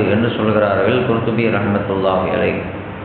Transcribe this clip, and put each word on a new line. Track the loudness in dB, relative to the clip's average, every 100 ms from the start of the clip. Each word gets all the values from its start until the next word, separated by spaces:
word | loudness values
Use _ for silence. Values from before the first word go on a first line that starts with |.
| 2
என்று | 2 0 0
சொல்கிறார்கள் | 0 2 2 2 2 2
குர்துபி | 0 0 0 0 0
ரஹ்மத்துல்லாஹி | 0 0 0 0 0 0 0 0 0
அலைஹி. | 0 -2 -6 -10 -12 -12